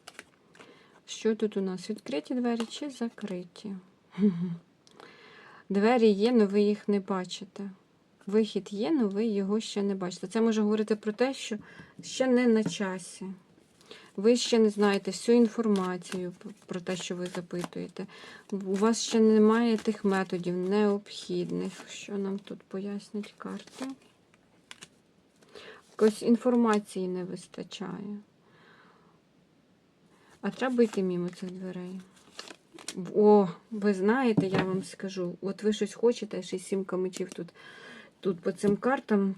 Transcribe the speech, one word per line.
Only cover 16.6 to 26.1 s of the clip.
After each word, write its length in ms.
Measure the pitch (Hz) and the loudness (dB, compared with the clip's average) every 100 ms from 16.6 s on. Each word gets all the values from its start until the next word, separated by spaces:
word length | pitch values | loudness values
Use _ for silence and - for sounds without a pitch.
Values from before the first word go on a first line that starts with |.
| - | -10
про 140 | 180 | -10
те, 160 | 175 180 | -6 -6
що 200 | - 180 | -6 -6
ви 100 | 180 | -6
запитуєте. 800 | 180 175 180 175 180 180 - 190 - - - _ | -8 -8 -8 -8 -10 -12 -10 -14 -14 -20 -20 _
У 240 | 196 190 | -8 -4
вас 280 | 190 214 233 | 0 2 2
ще 180 | - 226 | 0 4
немає 560 | 220 220 214 226 233 220 | 6 8 8 6 4 2
тих 280 | - 214 | 0 -2
методів 520 | 202 190 180 180 175 180 | 0 0 0 -4 -4 -2
необхідних. 1160 | 180 202 208 202 202 - - 180 170 175 190 185 - | 0 2 2 2 -4 -16 -6 -4 -4 -4 -6 -10 -16
Що 280 | - - 202 | -16 -10 -6
нам 200 | 196 196 | -6 -6
тут 240 | - 180 | -10 -18
пояснять 720 | _ 196 202 202 - 208 208 - | _ -10 -8 -10 -10 -10 -10 -14
карти? 480 | 190 196 - - 269 262 _ _ _ _ _ _ _ - - _ _ _ _ _ _ - - - _ | -12 -12 -14 -12 -12 -12 _ _ _ _ _ _ _ -20 -20 _ _ _ _ _ _ -20 -20 -20 _
Якось 320 | - 214 | 2 2